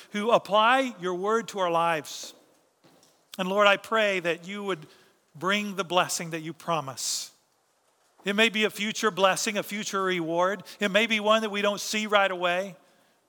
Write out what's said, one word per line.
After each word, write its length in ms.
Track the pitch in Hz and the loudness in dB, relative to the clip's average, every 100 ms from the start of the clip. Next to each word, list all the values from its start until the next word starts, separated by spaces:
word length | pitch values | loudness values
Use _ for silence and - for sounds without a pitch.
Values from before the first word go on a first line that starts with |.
| - | -10
who 200 | 208 220 | -4 2
apply 640 | 175 175 208 220 262 262 202 | 2 4 4 6 4 2 -4
your 160 | 180 180 | -6 -2
word 320 | 202 226 196 | 0 -2 -2
to 100 | 202 | -2
our 120 | 180 | 0
lives. 640 | 165 170 160 - - - - _ _ _ _ _ _ _ _ _ - | 2 2 0 -4 -12 -14 -18 _ _ _ _ _ _ _ _ _ -8
And 100 | 185 | -2
Lord, 200 | 202 202 | 4 6
I 100 | 190 | 4
pray 420 | - 220 208 190 | 2 0 2 0
that 280 | 170 170 175 | -2 -4 -6
you 160 | 208 | -8
would 240 | 202 165 151 _ _ _ _ 143 | -6 -6 -8 _ _ _ _ -6
bring 400 | 175 202 208 190 | -2 0 -2 -6
the 80 | |
blessing 480 | 170 180 147 - 165 | 0 2 2 -2 -6
that 100 | 165 | -8
you 120 | 160 | -8
promise. 800 | 156 - 160 135 117 - - - _ _ _ _ _ _ _ _ _ 185 | -8 -4 -4 -4 -6 -6 -6 -8 _ _ _ _ _ _ _ _ _ -2
It 100 | 202 | 2
may 140 | 226 | 2
be 160 | 208 208 | 2 -2
a 40 | |
future 400 | - 214 - 220 | -2 -6 -2 -2
blessing, 480 | 175 190 180 220 208 | 2 2 2 -2 -4
a 60 | |
future 400 | - 208 202 196 | -4 -8 -6 -4
reward. 600 | 190 180 160 170 185 202 - - | -2 -2 -2 0 0 -2 -10 -4
It 120 | 202 | 0
may 160 | 196 226 | 2 2
be 120 | 220 | 2
one 240 | 208 220 | 2 2
that 60 | 220 | 2
we 120 | 202 | 0
don't 180 | 202 196 | 0 -2
see 280 | - 214 214 | -4 -4 2
right 220 | 202 196 | 4 4
away. 460 | 180 175 180 196 165 _ _ _ _ | 0 0 -2 -4 -12 _ _ _ _